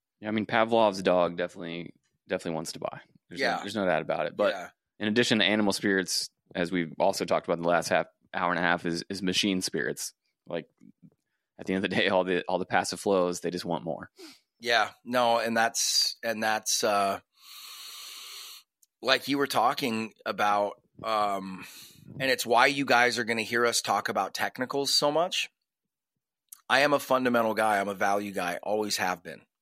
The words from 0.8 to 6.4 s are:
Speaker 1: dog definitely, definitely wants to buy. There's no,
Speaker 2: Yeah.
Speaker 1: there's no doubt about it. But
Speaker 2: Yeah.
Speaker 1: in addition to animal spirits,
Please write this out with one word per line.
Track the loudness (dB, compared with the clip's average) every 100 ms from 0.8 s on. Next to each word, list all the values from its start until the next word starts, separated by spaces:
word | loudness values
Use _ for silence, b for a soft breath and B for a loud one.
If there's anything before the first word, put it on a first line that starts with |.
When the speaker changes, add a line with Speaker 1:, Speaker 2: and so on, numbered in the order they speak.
| 4 4
Speaker 1:
dog | 4 4 4 0
definitely, | -6 -6 -10 -10 -12 -16 _ _ -6
definitely | -6 -4 -6
wants | -6
to | -8
buy. | -8 -10 -16 _ _
There's | -4
no, | -2
Speaker 2:
Yeah. | -2
Speaker 1:
there's | -4 -2
no | 0
doubt | 0
about | 0 -4 -4
it. | 0
But | 0
Speaker 2:
Yeah. | 0 -8 -18 _ -6
Speaker 1:
in | -2
addition | 2 2 4
to |
animal | 4 4 2
spirits, | 0 2 2 0 -4 -6 _